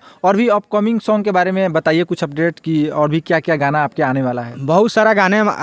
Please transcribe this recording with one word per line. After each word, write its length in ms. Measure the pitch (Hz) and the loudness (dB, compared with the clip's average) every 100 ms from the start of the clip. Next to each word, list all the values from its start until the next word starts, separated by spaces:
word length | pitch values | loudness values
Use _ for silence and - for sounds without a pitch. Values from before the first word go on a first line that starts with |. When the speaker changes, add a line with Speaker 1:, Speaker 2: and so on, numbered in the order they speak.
| - - | -4 -4
Speaker 1:
और 120 | 180 202 | 0 2
भी 120 | 240 | 2
अपकमिंग 520 | 208 - 208 208 233 | 0 0 -2 0 -2
सॉन्ग 260 | - 214 208 | 0 -2 0
के 60 | |
बारे 200 | 185 180 | 0 0
में 220 | 190 190 | 0 0
बताइए 300 | 160 160 160 | 0 0 0
कुछ 200 | 175 175 | 0 -4
अपडेट 360 | 160 147 170 165 | -6 -2 -4 -4
कि 280 | - 156 151 | -4 -2 0
और 220 | 151 147 | 0 0
भी 100 | 160 | 0
क्या 200 | - 165 | 0 -2
क्या 160 | 160 156 | 0 -2
गाना 280 | 139 151 | 0 0
आपके 200 | 143 - | -2 -2
आने 180 | 143 135 | -2 0
वाला 200 | 127 123 | -2 -4
है? 240 | 120 123 139 | -8 -8 0
Speaker 2:
बहुत 260 | 170 220 | 2 2
सारा 220 | - 214 | 2 2
गाने 260 | 208 185 208 | 4 2 2
आ-, 120 | 208 - | 0 0